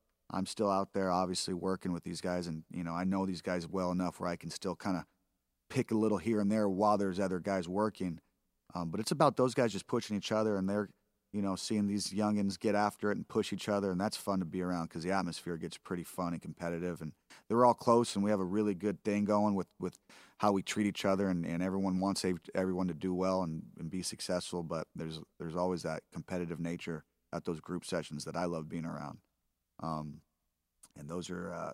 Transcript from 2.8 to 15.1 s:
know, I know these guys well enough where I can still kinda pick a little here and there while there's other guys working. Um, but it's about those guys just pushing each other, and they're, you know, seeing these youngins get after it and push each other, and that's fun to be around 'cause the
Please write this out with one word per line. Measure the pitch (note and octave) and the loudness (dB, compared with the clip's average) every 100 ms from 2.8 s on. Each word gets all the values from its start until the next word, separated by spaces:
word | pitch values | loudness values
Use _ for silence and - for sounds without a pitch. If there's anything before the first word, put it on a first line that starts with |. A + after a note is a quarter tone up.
know, | E2+ | -4
I | E2+ | -2
know | F#2 G2 | 0 2
these | F#2+ F2 | 0 -2
guys | - F2+ E2 | -2 -2 -2
well | F#2 F2+ | -2 0
enough | F2+ F2+ - | 0 0 -2
where | F2+ | -4
I | F2 | -4
can | F2 | -8
still | - F#2+ | -6 -6
kinda | F2 G#2 F2+ - _ _ _ _ _ - | -4 -2 -4 -6 _ _ _ _ _ -6
pick | C3+ A#2 | -2 0
a | A2 | 2
little | A2 G2+ | 2 2
here | G#2+ G#2+ | 2 2
and | G2+ | 4
there | A2 G#2 | 4 2
while | F#2 G#2 G#2 | 4 4 6
there's | G2 F2+ | 2 2
other | F#2+ F2+ | 0 0
guys | G2 F#2+ E2+ | 0 0 0
working. | F#2+ G#2+ - F#2 E2 _ _ _ _ _ | 0 0 0 -4 -6 _ _ _ _ _
Um, | F2+ E2+ | -6 -4
but | F2 | -4
it's | A2+ | -2
about | D3 D3+ A#2+ | 4 4 6
those | B2+ | 2
guys | A#2+ A#2+ | 4 2
just | G2 - | 0 -2
pushing | A#2+ - G#2 | -2 0 -4
each | - | 0
other, | A2 A2 G2 | 2 2 2
and | F#2+ | 2
they're, | G#2 G2+ - _ _ _ | 0 -2 -8 _ _ _
you | G#2 | -4
know, | G2 F#2 | -2 -2
seeing | - G#2+ G2+ | -2 0 2
these | G2+ - | 0 -2
youngins | F#2+ G#2+ G#2 G2 F#2+ | 0 2 2 0 0
get | A2 | 2
after | G#2 G#2 - G#2 | 4 2 0 -2
it | G2+ | -2
and | - | -2
push | A2 G#2 | -2 0
each | G2 - | -2 0
other, | G2+ G2 | 0 2
and | F2+ | 0
that's | G#2 - | 0 -2
fun | - F#2+ | -2 -2
to | |
be | E2+ F#2 | 0 -2
around | F2+ F2 E2 | -2 -2 -4
'cause | E2+ | -4
the | E2+ | 0